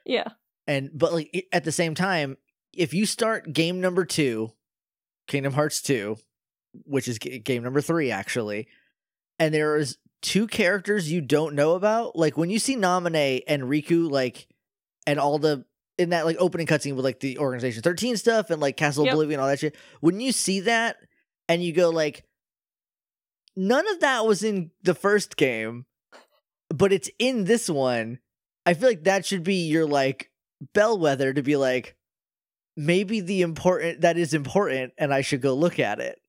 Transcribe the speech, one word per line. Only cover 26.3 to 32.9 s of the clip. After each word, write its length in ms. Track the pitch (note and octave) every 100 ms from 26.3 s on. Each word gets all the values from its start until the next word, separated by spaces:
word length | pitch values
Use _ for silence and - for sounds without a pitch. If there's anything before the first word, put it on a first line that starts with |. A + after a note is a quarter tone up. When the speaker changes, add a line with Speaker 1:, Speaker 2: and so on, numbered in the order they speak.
| _ _ _ -
Speaker 2:
but 240 | D3 G3
it's 160 | F#3+ - -
in 260 | B3 B3 F3+
this 240 | A#3 -
one," 500 | D3 C3 A#2+ A2+ B2 _ _ _ _ -
I 80 |
feel 160 | E3+ B3+
like 140 | G3 E3
that 200 | G3 -
should 180 | G3
be 240 | E3 F#3+ D#3+
your, 180 | D#3 D#3
like, 460 | C#3+ C3+ C3 - _ _ - C#3
bellwether 600 | G3+ G#3+ G#3+ D#3 C3+ C3+
to 80 | C3+
be 140 | C#3 C#3+
like, 420 | C3+ B2+ - _ _ _ _ _ _ _ _ -
"Maybe 420 | D3